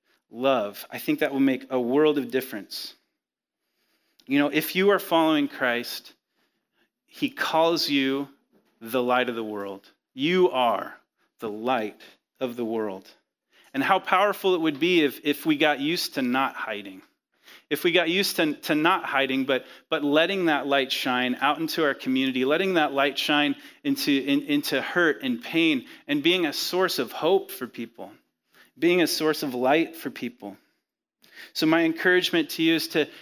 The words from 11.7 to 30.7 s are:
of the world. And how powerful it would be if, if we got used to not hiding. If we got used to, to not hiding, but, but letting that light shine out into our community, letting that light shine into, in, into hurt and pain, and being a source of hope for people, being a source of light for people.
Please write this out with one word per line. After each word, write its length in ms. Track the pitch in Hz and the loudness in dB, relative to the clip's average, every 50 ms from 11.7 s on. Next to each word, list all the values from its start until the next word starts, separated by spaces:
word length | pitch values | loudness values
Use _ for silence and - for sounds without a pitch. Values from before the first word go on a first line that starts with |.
| 131 120 110 104 - - - - - _ _ _ _ _ | -2 -2 -2 -6 -8 -14 -20 -20 -20 _ _ _ _ _
of 160 | 131 123 117 | -8 -6 -6
the 100 | 123 120 | -6 -6
world. 420 | 110 113 113 107 104 92 95 - - - _ _ _ _ _ _ _ _ _ _ _ - | -4 -4 -4 -4 -6 -8 -10 -14 -20 -20 _ _ _ _ _ _ _ _ _ _ _ -6
And 100 | 135 139 | -4 0
how 160 | - 190 185 | 2 0 0
powerful 560 | - - 190 185 202 208 185 - - 190 185 | 2 0 0 2 2 0 0 0 0 0 2
it 60 | 175 | 2
would 180 | 165 160 147 131 | 2 0 0 0
be 240 | 160 180 180 165 151 | 2 2 4 4 4
if, 180 | 135 - - - | 2 0 -2 -2
if 220 | 147 143 - - | -2 -2 0 0
we 120 | 160 156 | 0 2
got 220 | 139 156 151 147 131 | 4 4 2 2 0
used 360 | 139 151 170 170 - - - | -2 -2 -2 -2 -4 -6 -4
to 60 | 143 | -4
not 340 | 131 123 123 131 139 123 - | -2 0 0 0 0 -2 -4
hiding. 460 | - - - 107 104 98 98 95 95 - _ _ _ _ _ _ _ _ - - - _ _ | -6 -8 -8 -8 -8 -10 -12 -16 -18 -20 _ _ _ _ _ _ _ _ -20 -20 -20 _ _
If 140 | 151 - - | -4 0 0
we 80 | 180 | 2
got 180 | 165 180 170 160 | 2 2 2 2
used 260 | 175 196 196 - - | 0 0 0 0 0
to, 160 | - 165 151 147 | 0 0 0 -2
to 220 | - - - 160 | -4 -4 -2 0
not 300 | 151 156 170 190 175 - | 2 4 2 2 2 0
hiding, 400 | - - 135 135 131 131 135 131 | -2 0 0 0 0 0 -2 0
but, 200 | 131 135 127 - - - - _ _ | 0 -2 -2 -2 -6 -16 -20 _ _
but 140 | 160 151 147 | -4 -2 0
letting 420 | 143 143 156 165 175 196 190 175 | 2 4 4 4 4 2 0 0
that 220 | 165 151 139 131 | 0 0 0 0
light 240 | 139 139 139 135 127 | 0 0 0 0 0
shine 440 | - - - 135 123 123 127 123 123 - | -2 -4 -2 0 0 0 0 0 0 0
out 200 | 135 143 147 170 | 0 0 0 0
into 240 | 165 156 - 170 160 | -4 -4 -2 0 0
our 100 | 143 131 | 0 0
community, 520 | - - 135 131 131 135 131 127 127 127 | -2 -2 -2 0 0 0 0 0 0 0
letting 300 | 135 151 170 196 190 180 | 2 2 2 0 0 2
that 180 | 165 151 143 139 | 2 2 2 2
light 240 | 139 139 143 131 | 0 0 0 0
shine 380 | - - - 151 147 147 143 139 - - - - _ - | -2 -2 0 2 2 2 2 0 -4 -8 -18 -20 _ -4
into, 280 | 143 139 135 - 151 | -4 -2 0 0 2
in, 320 | 143 139 131 143 139 143 143 | 2 2 2 0 0 0 0
into 380 | 156 147 147 143 - 147 131 | 0 -2 -2 -2 -2 -2 -2
hurt 420 | 117 - - 175 175 156 139 - 135 | -4 -2 0 2 2 2 2 0 -2
and 180 | 131 123 113 | -4 -4 -4
pain, 440 | - - - 165 165 160 147 127 - - - - _ | -6 -2 0 2 2 2 2 0 -4 -8 -16 -16 _
and 140 | - 143 147 | -4 -4 0
being 240 | 139 165 180 185 170 | 2 2 2 2 0
a 80 | 147 139 | -2 -2
source 460 | - - - - 180 190 170 - - | -4 -6 -2 0 0 0 0 0 -4
of 120 | 127 107 | -4 -6
hope 400 | - - 151 160 190 190 - - | -6 -2 0 2 2 2 0 -4
for 160 | - - 127 | -10 -12 -12
people, 440 | 110 - - 120 113 - - 98 95 - - _ _ _ _ _ _ _ - - _ _ | -12 -10 -12 -12 -12 -14 -16 -18 -18 -18 -20 _ _ _ _ _ _ _ -20 -20 _ _
being 240 | 123 151 170 175 180 | 0 2 2 4 4
a 60 | 165 | 2
source 360 | - - - 156 156 151 - - | 2 0 0 0 0 0 0 -4
of 100 | 143 123 | -4 -2
light 420 | 123 127 127 147 165 165 160 - | 0 2 4 4 4 2 -2 -6
for 140 | - - 135 | -10 -12 -12
people. 480 | - - 131 117 - _ - 104 98 - _ _ | -10 -8 -10 -10 -10 _ -16 -18 -18 -18 _ _